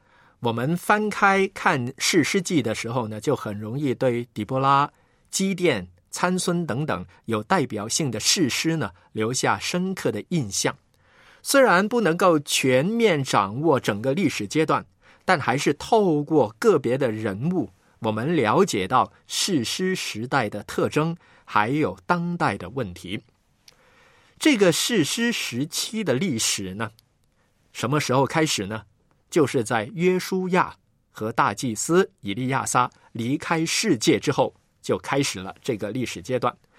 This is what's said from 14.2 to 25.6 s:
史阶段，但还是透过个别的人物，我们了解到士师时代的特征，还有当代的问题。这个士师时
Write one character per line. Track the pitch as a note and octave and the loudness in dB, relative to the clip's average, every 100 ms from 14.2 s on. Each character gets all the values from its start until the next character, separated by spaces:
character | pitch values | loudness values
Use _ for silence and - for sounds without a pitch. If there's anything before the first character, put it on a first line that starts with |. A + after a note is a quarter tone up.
| E3+ | 0
史 | - G2+ | 0 -4
阶 | D3+ | 0
段， | D#3 C#3 - _ _ _ | 0 0 -4 _ _ _
但 | - F3+ | 0 2
还 | C3 B2+ | 2 0
是 | E3+ | 0
透 | C#3+ - A3+ G3+ D3 | -2 2 2 4 2
过 | D3 D#3+ A2 - | 2 4 2 2
个 | A#3 E3+ | 2 4
别 | A#2 C3 | 2 0
的 | C3+ | 0
人 | A2 A2 G2 D3 | -2 -4 -4 -2
物， | F#3 A2 _ _ _ | -2 -4 _ _ _
我 | A2+ | -4
们 | A2 B2+ | -2 0
了 | E3+ G#2+ B2+ | 2 4 4
解 | G3 G#2+ F#2+ | 2 0 0
到 | B2+ G2+ _ - | 2 0 _ -10
士 | - - E3+ | -6 0 0
师 | A2 - F#3 | 0 -2 -2
时 | F#3 - G#2+ A#2+ | -2 -6 -8 -2
代 | C#3 G#2+ | -2 -2
的 | G#2 | -6
特 | - - A2+ | -10 -4 -2
征， | B2 D#3+ E3 _ _ | 0 -2 -4 _ _
还 | - G#2+ G#2+ | -4 0 2
有 | D3 C3 F2+ - | 2 -2 -2 -2
当 | F3 E3+ | -2 -2
代 | F3 D3+ G2 | -2 -2 -2
的 | F2+ | -6
问 | B2+ A2 | -8 -8
题。 | F2 F2 G2+ - _ _ _ _ _ _ _ _ _ _ - | -8 -10 -10 -10 _ _ _ _ _ _ _ _ _ _ -2
这 | D#4+ B3+ | 2 4
个 | F#3+ | 4
士 | D#3 - A#3 | 4 2 0
师 | C#3+ - A#3 | 0 0 -2
时 | A3+ - A#2+ | -2 -4 -4